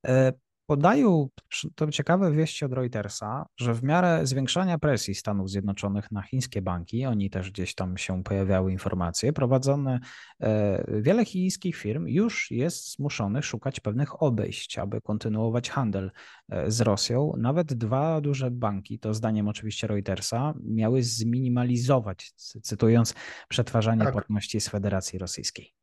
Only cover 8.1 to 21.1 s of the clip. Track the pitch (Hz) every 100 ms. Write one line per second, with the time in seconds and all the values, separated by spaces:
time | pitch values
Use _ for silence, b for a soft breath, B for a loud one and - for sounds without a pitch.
8.1 | 92 92 98 95 92 95 92 95 92 85
9.1 | - 120 156 127 131 135 143 135 127 127
10.1 | B B _ 110 107 104 92 - 107 123
11.1 | 220 214 185 185 - 180 - 104 127 170
12.1 | 139 226 - - 117 156 - - - 139
13.1 | - 98 120 - 113 139 - - 110 143
14.1 | - 147 110 101 - - - 98 110 -
15.1 | 107 117 107 113 120 123 - 117 98 95
16.1 | B B B - 95 76 113 113 98 -
17.1 | 120 151 - 117 156 165 123 110 131 156
18.1 | 160 143 135 127 123 113 98 95 110 107
19.1 | 107 110 107 104 104 110 - 110 104 101
20.1 | 95 - 117 147 - 110 110 110 131 120